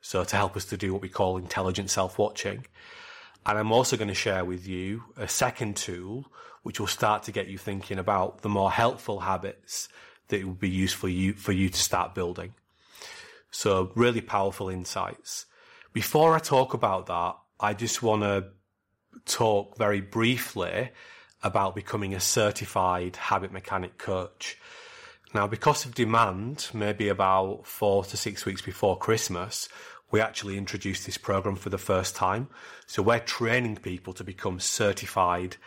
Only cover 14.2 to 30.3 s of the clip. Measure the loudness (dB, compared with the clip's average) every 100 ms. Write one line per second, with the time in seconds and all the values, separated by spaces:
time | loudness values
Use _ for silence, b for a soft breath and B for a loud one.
14.2 | 0 0 0 -2 -6 -6 -6 -6 -6 -8
15.2 | -12 -12 -12 B B B B -4 2 6
16.2 | 8 6 6 4 4 2 0 0 -2 -2
17.2 | -2 -4 _ -2 -2 0 -2 0 2 4
18.2 | 4 2 -2 -14 _ _ _ _ _ -14
19.2 | -4 2 4 4 0 0 2 2 -2 2
20.2 | 2 2 -2 -4 -2 -2 -4 B B B
21.2 | B B 0 2 0 -2 -6 -4 -2 -2
22.2 | 0 2 2 0 -4 0 2 2 -2 -6
23.2 | -2 0 -2 -10 -6 -6 -6 -10 -4 -4
24.2 | -4 -10 -12 -12 B B B B B B
25.2 | B -2 0 2 4 4 0 0 4 6
26.2 | 4 2 -6 -6 -6 -2 -2 0 0 4
27.2 | 4 4 4 -2 -8 0 4 4 2 -4
28.2 | -6 -4 -6 -6 -8 0 2 2 2 0
29.2 | 0 -4 -4 -6 -10 B B B 0 2
30.2 | 2